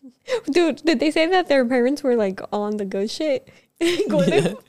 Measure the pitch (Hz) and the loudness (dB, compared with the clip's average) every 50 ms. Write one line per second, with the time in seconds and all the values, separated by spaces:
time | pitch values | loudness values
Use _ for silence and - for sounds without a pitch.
0 | 277 254 - _ _ - 508 453 - 302 277 349 339 320 233 - - 320 320 233 | -20 -20 -20 _ _ -6 -4 -4 -2 0 0 2 2 2 0 -2 0 0 0 2
1 | 285 311 294 330 320 330 381 370 349 - 285 269 247 233 262 247 240 262 294 285 | 0 0 2 0 0 2 2 0 2 2 2 2 2 2 2 2 2 2 0 0
2 | - 254 240 226 208 190 190 - - - - 208 208 208 214 208 202 190 202 196 | 0 0 2 2 0 0 -2 -6 -8 -6 -6 -4 -4 -4 -4 -4 -6 -6 -4 -4
3 | 202 220 - - 311 302 262 - - - - _ _ _ _ - 339 349 349 330 | -4 -4 -4 -4 -2 -2 -2 -2 -4 -10 -20 _ _ _ _ -2 -2 0 0 0
4 | 427 233 208 285 165 180 165 - - 175 214 - - | 0 0 0 2 2 2 2 2 2 0 -2 -6 -12